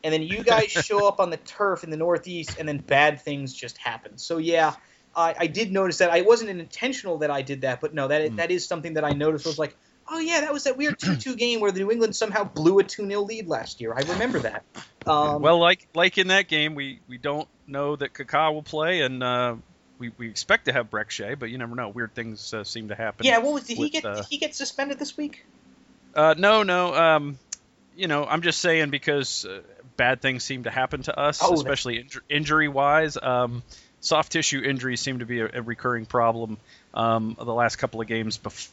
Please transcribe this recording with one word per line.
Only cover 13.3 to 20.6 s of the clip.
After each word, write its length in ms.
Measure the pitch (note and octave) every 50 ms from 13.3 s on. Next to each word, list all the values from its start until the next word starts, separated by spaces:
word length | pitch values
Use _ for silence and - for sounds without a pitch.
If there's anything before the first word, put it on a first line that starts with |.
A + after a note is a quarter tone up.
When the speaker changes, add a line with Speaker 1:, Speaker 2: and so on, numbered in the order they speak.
| A3+ A3 G#3
Speaker 1:
last 340 | E3+ D#3 A2+ - - - -
year. 140 | A#2 A2 A2+
I 60 | B2+
remember 400 | C#3 D#3+ F3+ F#3 A3+ B3+ A3+ D3+
that." 240 | A#2 A2 - - _ _ _ - - - _ _ -
Um, 340 | D#3+ D#3 D3 D3+ D3+ D3 D3
Speaker 2:
Well, 160 | C#3+ D#3 E3+ E3+
like, 260 | E3+ E3+ F#3 - - _ _
like 240 | E3 F3 F#3+ - G3
in 100 | F#3 F#3
that 180 | F#3+ G3 G3 -
game, 260 | D#3+ D3+ D3+ D#3 D#3
we, 220 | C#3+ C#3 C3+ C3 - _ -
we 100 | B2+ B2
don't 300 | B2+ D3 C#3+ D3+ D#3 _ _ _ _ -
know 260 | C#3 C#3 C#3+ C#3+ D3+
that 160 | C#3+ C#3 C3
Kaká 400 | _ - C#3 - - C#3+ D#3+ D#3
will 100 | D#3 D3+
play, 380 | D3+ - - D3+ D#3 E3 F#3 F3
and, 180 | C#3+ B2+ C3 B2+
uh, 340 | B2+ B2 B2 B2 B2 B2 A#2 A2+ - _ _ _ _ _ _ _
we, 100 | B2 A#2 -
we 120 | - A#2+ A2+
expect 360 | G#2 - - - G3+ A3+